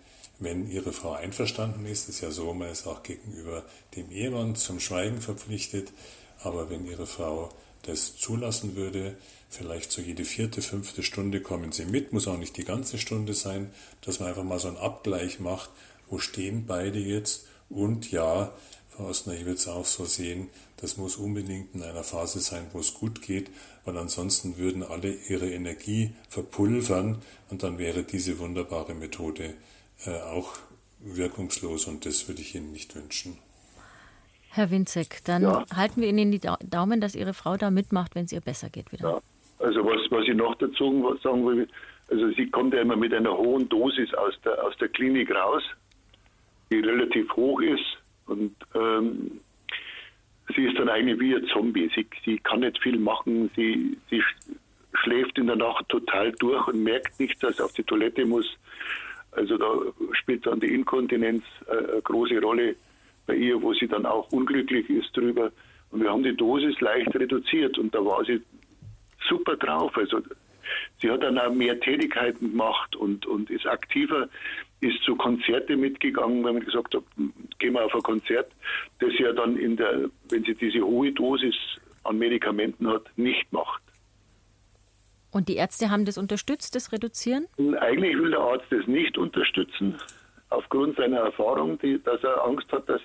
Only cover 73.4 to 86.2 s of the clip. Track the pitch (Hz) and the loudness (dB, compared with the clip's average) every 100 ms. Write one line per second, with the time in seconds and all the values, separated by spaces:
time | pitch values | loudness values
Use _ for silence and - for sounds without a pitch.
73.4 | 104 135 - 120 - 139 147 151 120 - | -2 -2 0 -2 0 0 2 2 -2 -6
74.4 | - - - _ 123 120 - 117 120 120 | -10 -10 -12 _ 0 2 2 2 2 2
75.4 | - 127 - 139 135 135 139 135 117 123 | 2 2 2 2 2 0 0 2 2 2
76.4 | 120 117 110 120 - - - - 71 - | 2 0 0 0 0 -2 -2 -2 -4 -4
77.4 | - - 123 123 110 117 113 110 - 117 | -12 -2 2 4 2 2 2 0 2 2
78.4 | - - - - - - 123 120 120 123 | 0 -6 -6 -6 -8 0 2 4 4 4
79.4 | 117 123 120 113 107 135 139 - - 117 | 2 2 2 4 4 2 0 -4 -2 0
80.4 | 113 110 117 117 98 120 139 139 127 135 | 2 0 2 4 4 4 4 2 2 4
81.4 | 127 - - - - - 110 110 120 120 | 2 0 -4 -10 -12 -8 -2 2 4 4
82.4 | 104 104 110 - 113 110 - - 123 - | 2 2 0 0 0 0 -2 0 2 2
83.4 | - 80 - - - - _ _ _ _ | 0 -2 -2 -6 -10 -20 _ _ _ _
84.4 | _ _ _ _ _ _ _ _ _ 202 | _ _ _ _ _ _ _ _ _ -2
85.4 | 185 156 180 - 214 208 208 202 | 0 0 0 0 2 2 2 -2